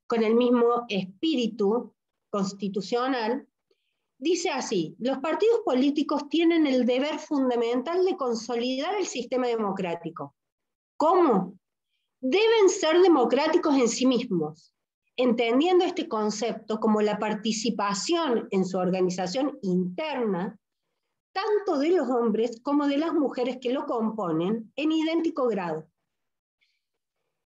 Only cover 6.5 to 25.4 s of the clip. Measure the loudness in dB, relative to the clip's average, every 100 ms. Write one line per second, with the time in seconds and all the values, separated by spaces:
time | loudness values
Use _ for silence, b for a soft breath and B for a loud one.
6.5 | 4 4 2 2 0 -2 -4 -4 0 0
7.5 | 0 0 -2 -2 0 0 0 -2 -4 -4
8.5 | -4 -2 -2 -4 -4 -4 -6 -4 -2 0
9.5 | -2 -2 -4 -6 -6 -8 -10 -14 _ _
10.5 | _ _ _ _ 0 2 4 4 2 0
11.5 | -8 _ _ _ _ _ _ -2 2 4
12.5 | 6 4 4 2 6 6 6 4 2 2
13.5 | 2 2 4 2 2 2 2 0 -2 -2
14.5 | -8 _ _ _ _ _ -2 0 2 2
15.5 | 2 4 4 2 -2 -4 -2 -2 -2 -6
16.5 | -6 -6 -2 2 2 2 0 -4 -4 -4
17.5 | -2 -4 -2 -4 -4 -2 0 0 0 -2
18.5 | -2 0 -2 -2 0 -2 -2 -4 -2 -4
19.5 | -4 -2 -2 -2 -4 -6 -4 -2 -2 -6
20.5 | -10 _ _ _ _ _ _ _ -6 -2
21.5 | 0 0 0 2 2 0 0 0 0 -2
22.5 | -4 -2 0 2 0 0 0 0 -2 -4
23.5 | -4 -4 -4 -4 -2 -2 -4 -2 -2 -2
24.5 | -2 -6 -4 -2 0 0 -2 -2 -2